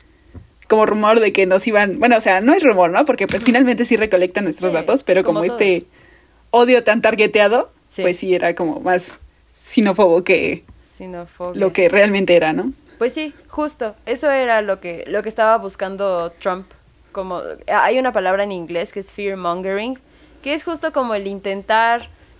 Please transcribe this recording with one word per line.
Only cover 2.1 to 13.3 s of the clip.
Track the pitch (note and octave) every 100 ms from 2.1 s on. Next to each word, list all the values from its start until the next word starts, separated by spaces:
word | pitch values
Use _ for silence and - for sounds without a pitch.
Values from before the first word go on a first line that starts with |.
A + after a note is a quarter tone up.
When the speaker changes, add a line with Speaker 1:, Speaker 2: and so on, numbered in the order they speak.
| A3+
Speaker 1:
o |
sea, | A3+ F#3+
no | A3+
es | F#4
rumor, | D4+ G3 F3
¿no? | F#3+ D4
Porque, | B3 G3
pues, | G3+
Speaker 2:
Ujú. | A#3
Speaker 1:
finalmente | A#3+ B3+ A#3+ A#3+
sí | A3
recolectan | G#3+ F#3 F3+ G#3 F#3+
nuestros | D3+ F3+
Speaker 2:
Sí, | E3
Speaker 1:
datos, | D#3+ C4
pero | - F#3
Speaker 2:
como | F#3 D#3+
Speaker 1:
como | F3
este | A#3 G3+ E3+
Speaker 2:
todos. | - _ _ _ _ _ _
Speaker 1:
odio | A#3 A#3+ B3 A#3+
tan | A3
targeteado, | - G3 G#3+ G#3 G3+ A#3 - _ _
Speaker 2:
Sí. | -
Speaker 1:
pues, | F#3 F3
sí | F#3+
era | F3 F3 E3+
como | E3+ D3+
más | F3+ F3+ - - - _ _ - -
xenófobo | - G#3 F#3+ F#3+ E3
que | F3+ F#3 D#3+ F3+ - -
Speaker 2:
Xenofobia. | - - F#3 F3 F3 - F3+ F#3
Speaker 1:
lo | F#3+
que | F#3 F3
realmente | F#3+ G#3 G3 F3+ F3
era, | D#3+
¿no? | E3 A3 - _ -
Speaker 2:
Pues | A#3+ D#4
sí, | D#4